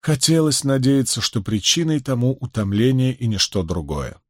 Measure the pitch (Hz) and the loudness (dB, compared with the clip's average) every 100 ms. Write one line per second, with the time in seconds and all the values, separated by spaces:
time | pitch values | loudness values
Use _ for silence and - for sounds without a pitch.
0 | - 156 - 160 156 135 139 135 131 139 | 0 0 2 4 2 0 0 2 4 2
1 | 127 - - 117 95 107 - - 160 151 | 2 -2 -2 -4 -2 -2 0 0 0 -2
2 | 139 127 123 135 127 - 101 101 123 131 | -2 0 0 -2 -6 -4 -2 2 2 2
3 | 127 127 117 101 - 101 82 87 71 73 | 0 0 -2 -2 -2 -2 -2 -4 -4 -6
4 | 64 - _ | -8 -12 _